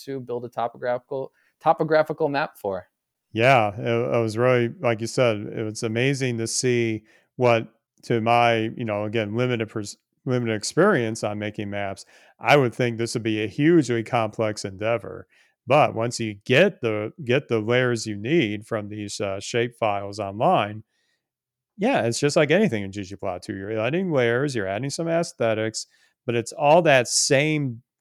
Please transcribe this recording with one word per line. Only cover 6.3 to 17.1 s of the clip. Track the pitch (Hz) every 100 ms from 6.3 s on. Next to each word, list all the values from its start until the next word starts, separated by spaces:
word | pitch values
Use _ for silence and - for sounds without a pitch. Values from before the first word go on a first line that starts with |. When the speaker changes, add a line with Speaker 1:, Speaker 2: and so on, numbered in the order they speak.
| 117
Speaker 2:
to | 113
see | - 127 120 117 110 - _ _ -
what, | 123 113 113 _ _ _
to | - 120
my, | 110 120 120 113 110 -
you |
know, | 117 104
again, | 107 113 104 110
limited | 127 120 107
pers-, | 113 101 - _ _
limited | - 127 117
experience | 107 - - 196 170 113 110
on | 110 104
making | 104 104 104
maps, | 101 98 98 - _ _ _
I | 110 143
would | 127
think | - 123 113
this | 117
would | 123
be | 110 107
a | 107
hugely | - 147 175 120 117
complex | 110 123 110 - 110 107
endeavor. | 101 95 107 117 98 92 98 _ _ _ -
But | 143 117
once | 110 117 -
you | 113 101
get | - 127 196 196
the, | 117 107 107